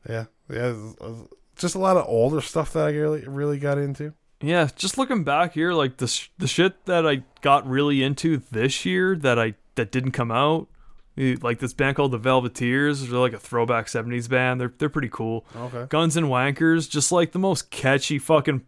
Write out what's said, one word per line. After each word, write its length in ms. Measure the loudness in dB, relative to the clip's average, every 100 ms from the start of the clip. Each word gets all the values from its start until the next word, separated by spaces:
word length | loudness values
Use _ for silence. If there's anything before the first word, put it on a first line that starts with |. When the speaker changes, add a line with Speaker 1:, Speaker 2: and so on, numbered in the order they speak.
| -8
Speaker 1:
Yeah, 180 | -8 -8 _ _
yeah, 180 | -6 -4
it's, 220 | -4 -10 -16 -16 -16 -18 -20 _
it's 80 | _
just 140 | -4 0
a 40 |
lot 180 | 2 2
of 80 | 2
older 320 | 2 4 2
stuff 300 | -2 -4 -2
that 120 | 0 0
I 40 |
really, 360 | 0 -2 -2 -6
really 320 | -4 -4 -2
got 180 | -2 -2
into. 360 | -2 -4 -10 -12 _ _
Speaker 2:
Yeah, 280 | -2 2 2 0
just 220 | -6 -2
looking 260 | 0 0
back 300 | 0 2 0
here, 200 | 0 0
like, 240 | 2 0 0
the 100 | -4
sh-, 220 | -4 -8 _
the 100 | -4
shit 380 | 2 2 2 -2
that 200 | 2 2
I 180 | 0 -4 _
got 260 | 4 4 4
really 360 | 0 2 2
into 380 | 0 0 0 -2 -2
this 340 | -2 0 0 -2
year 300 | 0 0 0
that 200 | 2 2
I, 180 | 0 -4 _ -6
that 160 | -2
didn't 200 | -2 -2
come 180 | -4 -2
out, 380 | 2 2 2 -4 -18 -20 -20 -18 -4
eh, 180 | -2 0
like, 180 | -2 -2
this 140 | -4
band 240 | -2 -2 2
called 140 | 0
the 60 | 0
Velveteers, 840 | 2 2 2 -2 0 2 2 0 -2
they're, 100 | 0
like, 140 | 0
a 60 | 0
throwback 500 | -6 -2 0 0 -2
seventies 400 | -6 -4 -6 -2
band. 320 | 0 2 0
They're, 120 | -4 -2
they're 100 | -2
pretty 220 | -2 -6
cool. 340 | -6 -6 -6 -8
Speaker 1:
Okay. 340 | -14 -12 -10 -2
Speaker 2:
Guns 260 | 2 2 2
and 120 | 2
Wankers, 640 | 2 0 2 4 4 2
just, 220 | -2 2
like, 220 | 2 2
the 60 | 0
most 300 | 0 0 -4
catchy 480 | -2 2 2 0 -4
fucking 440 | 2 2 2 -2